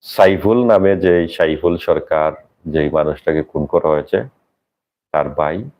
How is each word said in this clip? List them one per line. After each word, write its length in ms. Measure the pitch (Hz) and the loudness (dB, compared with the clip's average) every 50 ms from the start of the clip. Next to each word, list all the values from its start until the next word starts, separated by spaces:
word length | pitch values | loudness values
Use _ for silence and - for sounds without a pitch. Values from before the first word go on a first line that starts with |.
সাইফুল 580 | _ - - - 101 95 98 90 - 101 113 120 123 | _ -10 2 4 4 4 4 2 2 2 2 2 2
নামে 280 | 117 110 98 92 98 98 | 4 4 4 4 2 2
যেই 320 | 95 95 92 87 87 85 82 | 2 2 2 2 2 2 -2
সাইফুল 500 | - - 85 80 78 76 80 85 87 85 | -2 -2 0 0 0 0 0 -2 -2 -2
সরকার, 540 | - - 82 78 78 - 80 78 78 78 76 - - _ _ _ _ | -2 -2 -2 -2 -2 -2 -2 0 0 -2 -4 -6 -18 _ _ _ _
যেই 240 | 80 76 78 76 73 | -6 -4 -2 -2 0
মানুষটাকে 520 | 71 78 76 76 76 - _ - 80 78 78 | 0 0 -2 -2 -4 -4 _ -2 -2 -2 -4
খুন 220 | - _ 76 76 | -4 _ -6 -6
করা 220 | 71 - 82 - 78 | -2 -2 0 0 2
হয়েছে, 280 | 78 76 73 - - 98 - 135 _ _ _ _ _ _ _ _ _ _ _ _ _ _ _ _ - | -2 -2 -2 -2 -4 -4 -4 -4 _ _ _ _ _ _ _ _ _ _ _ _ _ _ _ _ -4
তার 140 | 78 71 71 | -2 -2 -2
ভাই 280 | 76 - 76 73 78 95 120 143 _ _ | -4 -4 -4 -4 -4 -6 -10 -12 _ _